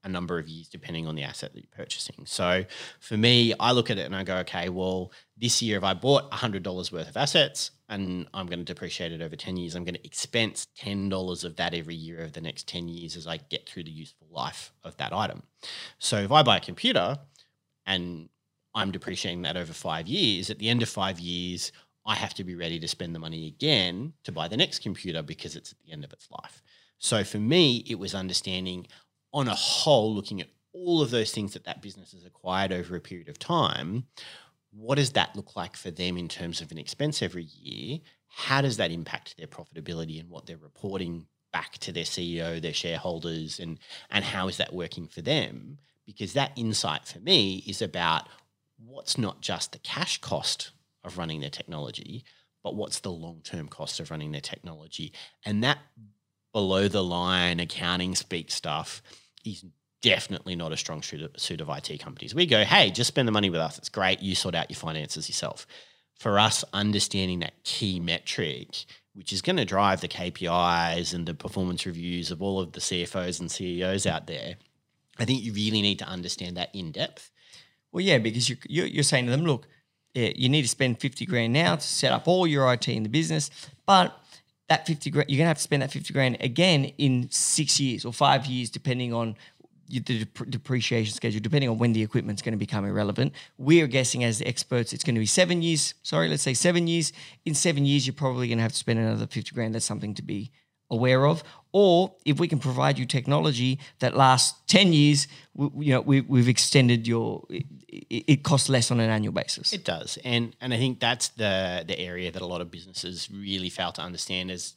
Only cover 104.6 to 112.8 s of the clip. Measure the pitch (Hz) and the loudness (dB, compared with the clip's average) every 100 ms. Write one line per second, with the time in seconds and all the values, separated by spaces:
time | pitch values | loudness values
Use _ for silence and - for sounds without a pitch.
104.6 | - 180 196 160 147 143 - - - - | 6 8 8 8 8 6 2 -8 -18 -2
105.6 | 143 139 147 127 - 135 120 131 120 120 | -2 0 2 4 6 4 6 6 6 6
106.6 | - 143 123 120 113 117 110 101 - 87 | 6 8 8 6 4 0 0 -4 -8 -8
107.6 | 139 147 - - - 135 - 143 - 143 | -8 -10 -16 -18 -6 -6 4 4 6 2
108.6 | - 131 117 123 113 110 104 - - - | 4 2 4 4 4 2 0 -2 -4 -2
109.6 | - 196 - 85 - - 127 120 117 - | -2 -2 -4 -4 -4 -8 -2 0 0 -6
110.6 | 127 117 127 123 117 123 - - 107 95 | -4 0 0 2 0 0 -2 0 0 2
111.6 | 95 90 82 90 90 90 90 87 90 90 | 0 -2 -4 -6 -6 -4 -6 -6 -6 -6
112.6 | 87 87 | -8 -12